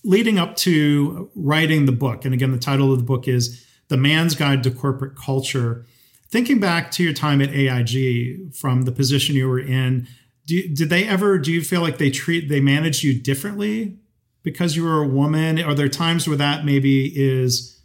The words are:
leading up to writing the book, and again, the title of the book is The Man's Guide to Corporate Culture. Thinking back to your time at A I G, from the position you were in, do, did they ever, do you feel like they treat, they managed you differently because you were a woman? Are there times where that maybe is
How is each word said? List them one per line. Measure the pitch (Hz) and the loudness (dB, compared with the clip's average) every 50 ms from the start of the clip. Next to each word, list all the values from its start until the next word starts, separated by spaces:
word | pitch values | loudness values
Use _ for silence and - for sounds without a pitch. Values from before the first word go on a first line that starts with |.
| - | 4
leading | 214 185 220 226 226 214 185 | 4 2 4 4 4 2 2
up | 170 - - | 0 -2 -4
to | - - 185 170 151 147 147 147 147 143 147 170 170 180 - _ | -2 0 2 4 4 4 4 4 2 2 0 -2 -8 -12 -12 _
writing | 196 160 139 151 156 165 156 160 156 143 | -4 -2 0 2 2 2 4 4 4 4
the | 135 | 2
book, | 123 117 143 123 110 - - | 2 2 -2 -2 -4 -4 -4
and | 135 131 | -2 -2
again, | 123 131 131 131 | 0 0 0 -2
the | |
title | 123 127 143 139 135 139 135 135 | -2 -2 -2 0 2 2 2 2
of | 127 | 0
the | 120 | 0
book | 123 135 127 131 | 0 -2 -2 0
is | 139 123 123 117 117 - - _ _ _ _ _ _ | 0 0 0 0 -2 -6 -14 _ _ _ _ _ _
The | 143 | 0
Man's | 131 135 143 156 160 165 170 147 | 2 2 4 2 2 2 0 0
Guide | - 151 143 139 131 120 | 0 0 2 2 2 0
to | 131 | -2
Corporate | 123 - - 139 131 131 135 135 - | -2 -2 -4 -4 -4 -4 -8 -10 -12
Culture. | - - - 135 135 135 - - 135 120 117 117 120 - _ _ _ _ _ _ _ _ _ | -12 -6 -4 -4 -2 -4 -4 -4 -2 -2 -2 -4 -6 -12 _ _ _ _ _ _ _ _ _
Thinking | - 233 240 233 285 226 | -2 0 2 2 2 2
back | 196 180 170 170 - - | 2 2 0 0 -2 -4
to | - - 180 | -2 -2 0
your | 165 | 0
time | 143 - - 151 143 139 | 0 -2 0 2 2 2
at | 139 139 | 2 0
A | 160 143 139 | 0 0 0
I | 131 127 123 120 | 2 2 0 0
G, | 113 120 131 135 127 120 120 120 123 143 180 190 160 - | 0 0 0 0 0 0 -2 -2 -4 -8 -10 -14 -16 -14
from | - - 135 127 127 127 | -6 -2 0 0 0 0
the | 127 123 | 0 -2
position | 139 139 123 143 135 - - 143 | 0 0 2 2 0 0 0 0
you | 135 131 131 | 0 0 0
were | 127 127 | -2 -2
in, | 135 139 127 131 127 127 131 123 123 - - _ _ _ _ _ _ | -2 -2 -2 0 0 0 -2 -2 -4 -8 -18 _ _ _ _ _ _
do, | 147 165 180 190 175 | -4 -4 -2 -2 -4
did | 147 139 165 156 | -4 -2 0 0
they | 180 180 202 | 2 0 2
ever, | 220 196 185 208 202 196 | 2 0 2 2 2 2
do | 175 135 156 | 2 0 0
you | 165 170 | -2 -2
feel | 156 - 185 175 | -2 -2 -2 0
like | 170 160 - | 0 -2 -2
they | - 151 139 | 0 0 0
treat, | 131 - - - 170 170 160 | 0 -2 -4 -2 -2 -2 -2
they | 139 147 143 | -2 0 2
managed | 139 139 139 151 160 165 143 - - | 4 2 2 2 0 -2 -2 0 0
you | 143 127 | 0 0
differently | 120 - 139 135 135 196 208 208 202 202 214 208 220 226 196 185 - _ _ _ _ _ _ _ _ | 0 -2 -2 -4 -2 -4 -8 -6 -4 -4 -4 -4 -4 -6 -8 -10 -14 _ _ _ _ _ _ _ _
because | _ 165 135 - 175 170 147 | _ -10 -4 -2 -2 -2 0
you | 165 165 | 0 0
were | 165 160 156 147 | 0 0 0 0
a | |
woman? | 139 131 135 139 151 156 156 160 160 160 160 | 0 0 0 2 2 2 0 2 0 0 0
Are | 170 151 143 | 0 0 0
there | 139 143 135 | 0 0 0
times | 143 - 170 165 165 170 - 165 | 0 -2 -2 0 0 0 0 -2
where | 151 | 0
that | 139 143 143 147 156 151 | 0 0 0 0 -2 0
maybe | 143 139 139 135 139 135 135 131 - - | 2 2 2 4 4 2 2 0 -2 -2
is | 143 135 135 131 131 127 127 120 - - - - _ | 0 0 2 2 2 0 0 -2 -2 -6 -10 -20 _